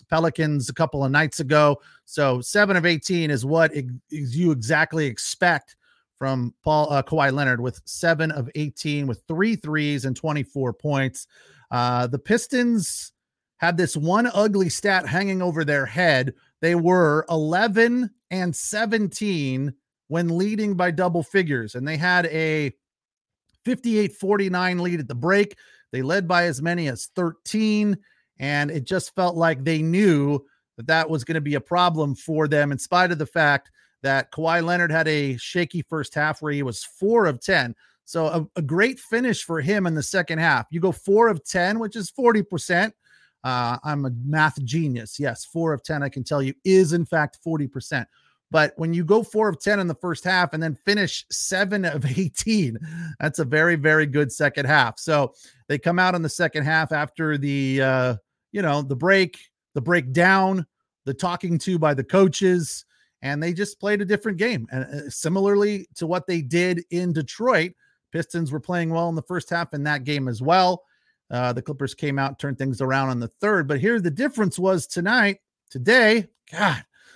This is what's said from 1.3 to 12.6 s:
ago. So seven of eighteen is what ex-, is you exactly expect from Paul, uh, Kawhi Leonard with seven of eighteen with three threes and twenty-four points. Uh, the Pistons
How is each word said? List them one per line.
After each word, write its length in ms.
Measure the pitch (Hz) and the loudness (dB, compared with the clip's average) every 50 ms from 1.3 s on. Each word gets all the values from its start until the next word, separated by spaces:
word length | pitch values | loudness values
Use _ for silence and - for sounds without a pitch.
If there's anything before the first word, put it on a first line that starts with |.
| - - | -2 -6
ago. 400 | 156 131 156 151 151 147 143 - - - - _ _ | -2 2 4 4 6 4 4 2 -4 -12 -20 _ _
So 360 | - - - 147 135 127 123 | -10 -4 0 0 2 2 0
seven 360 | 123 - - 208 208 196 196 | -4 -2 2 2 2 4 4
of 80 | 180 160 | 2 2
eighteen 460 | 175 170 151 - - 190 170 165 151 | 2 0 0 -2 -2 -2 0 0 0
is 140 | 147 123 117 | 0 -2 0
what 260 | 135 156 165 165 160 156 | 0 2 4 4 4 2
ex-, 180 | 147 131 123 123 123 - _ | -2 -6 -6 -8 -12 -12 _
is 260 | 151 156 143 127 117 | -8 -6 -6 -4 -2
you 140 | 151 180 170 | 2 2 2
exactly 560 | 151 127 110 110 160 151 160 - - 160 151 | 2 2 0 0 2 2 2 0 0 -2 -2
expect 720 | 139 113 - - - - - - 175 170 143 - _ - _ _ _ _ _ _ _ _ _ | -2 -4 -6 -8 -8 -4 0 2 2 2 2 -2 _ -18 _ _ _ _ _ _ _ _ _
from 360 | 135 135 135 127 120 120 - _ _ | -4 -2 -2 -2 -2 -4 -6 _ _
Paul, 300 | 156 156 151 151 151 147 | 0 2 2 2 2 0
uh, 100 | 139 131 | -2 -2
Kawhi 300 | - 160 156 143 139 131 | 0 0 2 2 2 2
Leonard 280 | 143 143 131 127 117 | 2 2 2 0 0
with 200 | 120 127 - - - | -2 -4 -6 -8 -12
seven 460 | - - - - 165 165 151 160 156 | -14 -8 -2 0 0 2 2 0 -2
of 200 | 151 143 123 127 - | -2 -4 -6 -6 -6
eighteen 520 | 151 151 147 - - - 151 147 147 143 | -6 -6 -6 -6 -6 -4 -4 -2 -2 -2
with 160 | 135 117 - _ - | -2 -4 -6 _ -6
three 280 | 165 160 196 226 226 | -2 0 2 2 0
threes 480 | - - 151 151 151 147 147 147 139 117 | -2 -4 -4 -2 -2 0 0 -2 -2 -2
and 120 | 135 127 | -4 -6
twenty-four 560 | - - 160 151 147 131 - - 139 131 123 113 | -4 -4 -4 -4 -4 -4 -6 -6 -4 -4 -4 -4
points. 540 | - - 151 143 139 135 131 131 - - - _ _ - _ _ _ _ _ | -4 -4 -2 0 0 0 -2 -4 -8 -14 -16 _ _ -20 _ _ _ _ _
Uh, 360 | - 123 123 123 123 123 123 | -2 0 0 0 0 0 0
the 120 | 120 123 131 | -2 -4 -6
Pistons 920 | - - 214 233 - - - 247 | -2 0 0 0 0 0 0 0